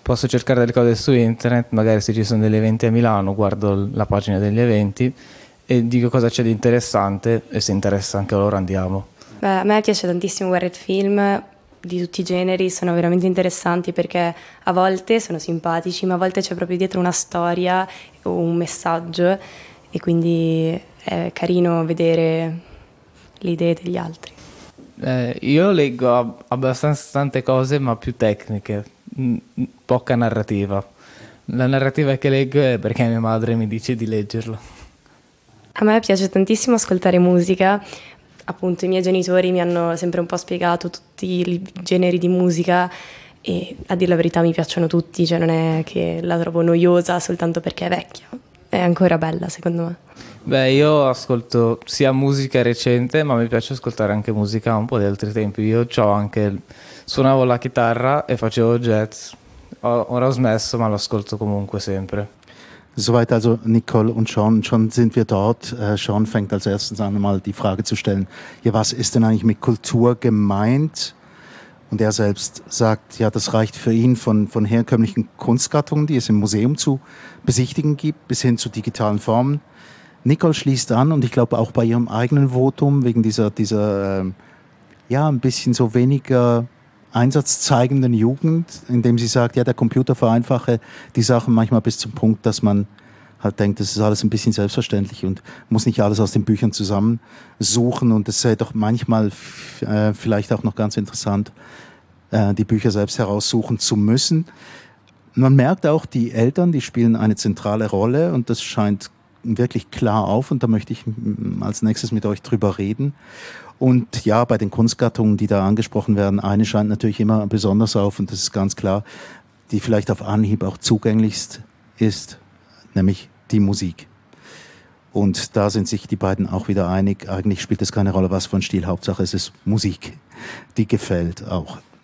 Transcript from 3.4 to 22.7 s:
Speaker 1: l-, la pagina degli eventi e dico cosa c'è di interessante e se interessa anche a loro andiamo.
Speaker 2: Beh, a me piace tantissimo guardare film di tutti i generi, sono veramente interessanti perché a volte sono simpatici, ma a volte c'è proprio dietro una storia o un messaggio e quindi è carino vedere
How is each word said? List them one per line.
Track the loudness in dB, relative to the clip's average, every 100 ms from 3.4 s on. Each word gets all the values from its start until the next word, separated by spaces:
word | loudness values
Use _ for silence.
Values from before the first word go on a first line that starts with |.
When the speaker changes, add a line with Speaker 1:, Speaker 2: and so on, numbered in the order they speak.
| 0 0 0
Speaker 1:
l-, | 0 -2
la | -2 0
pagina | 0 0 0
degli | 2 2
eventi | 2 2 0 0 -2 -4 -16 -20 -20 _ -2
e | 0 2
dico | 2 2
cosa | 2 0
c'è | 0
di | 0
interessante | 2 2 2 2 0 0 0 0 -2 -2
e | -4
se | -2
interessa | 0 0 -2 -2 -4
anche | 0
a | 2
loro | 2 0
andiamo. | -2 -2 -2 -4 -8 _ -20 -6
Speaker 2:
Beh, | -2 0
a |
me | 2 2
piace | 2 -2 -2
tantissimo | -2 -4 -4 -2
guardare | 0 -2
film | -6 -4 -2 0 2 2 0 -6 -20 _ _
di | -8 -6
tutti | -6 -6
i |
generi, | -4 -2 0 0 -2
sono | -2 -2
veramente | 0 2 2 2
interessanti | 0 0 -2 -2 -2 -2
perché | -4 -2 -2 -4 -6 -16 -8
a | -2
volte | 2 2 0 0 -2
sono | -2 -8
simpatici, | -6 -4 -2 -4 -4 -4
ma | -2
a | 0
volte | 0 -2
c'è | -4
proprio | -4 -4 -2
dietro | -2 0
una | 0
storia | -2 -4 -2 -2 0 0 0 -2 -10 -20 -12
o | -6
un | -2 0
messaggio | 0 -2 -4 -4 -4 -4 0 0 0 -6 -20 -20 -20 -12
e | -6
quindi | 0 0 2 0 0 0 0 -4 -10 -12
è | -6 -4 -6
carino | -4 0 2 2 0
vedere | -2 0 2 2 2 0 -4 -8 -12